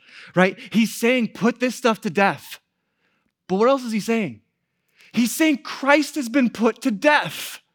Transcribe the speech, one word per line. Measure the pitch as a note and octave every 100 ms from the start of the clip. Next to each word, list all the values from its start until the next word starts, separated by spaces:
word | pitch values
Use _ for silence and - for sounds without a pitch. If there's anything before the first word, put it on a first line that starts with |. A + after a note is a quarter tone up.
| _ - -
right? | F3 F#3 F#3 -
He's | A3 A3
saying, | - A#3 B3+ A3
"Put | - A3 A#3+
this | B3+
stuff | - A#3+ A3
to | G#3+
death." | E3 G3 C3+ - - _ _ _ _ _ _ _ _ -
But | F#3+
what | A#3
else | C4+
is | B3
he | A3
saying? | A3 A3+ E3+ A2 _ _ _ _ _ _ _
He's | - A#3+
saying, | - D#4+ C#4+
"Christ | - - C4 D4+ C#4+ D#4
has | A#3
been | C#4 B3
put | - A3+ A3
to | C4+
death." | G3+ D4 D4 E3+ - - - _